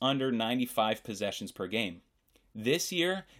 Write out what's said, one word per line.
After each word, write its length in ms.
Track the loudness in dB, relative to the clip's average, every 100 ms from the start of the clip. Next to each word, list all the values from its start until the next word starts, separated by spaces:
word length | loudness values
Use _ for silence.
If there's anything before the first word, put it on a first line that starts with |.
under 300 | 0 2 2
ninety-five 720 | 0 0 0 0 2 2 0
possessions 480 | -4 -4 -2 -4 -8
per 160 | -6 -2
game. 340 | -2 -2 -6 -18 _ _ _ _ -4
This 360 | 2 2 2
year, 340 | 0 0 0 -6